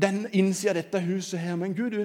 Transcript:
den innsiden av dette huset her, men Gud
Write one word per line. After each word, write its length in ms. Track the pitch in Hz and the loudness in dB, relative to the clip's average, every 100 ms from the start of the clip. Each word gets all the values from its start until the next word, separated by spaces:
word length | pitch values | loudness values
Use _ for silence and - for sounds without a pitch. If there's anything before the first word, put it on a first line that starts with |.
den 220 | 196 196 226 | 0 0 0
innsiden 380 | 190 190 185 202 | 4 4 2 0
av 60 | 180 | 0
dette 200 | 160 196 175 | -2 -2 0
huset 320 | 190 180 180 | -2 -4 -4
her, 160 | 170 175 | -4 -2
men 200 | 190 180 | -2 -2
Gud 160 | 247 214 | -2 -2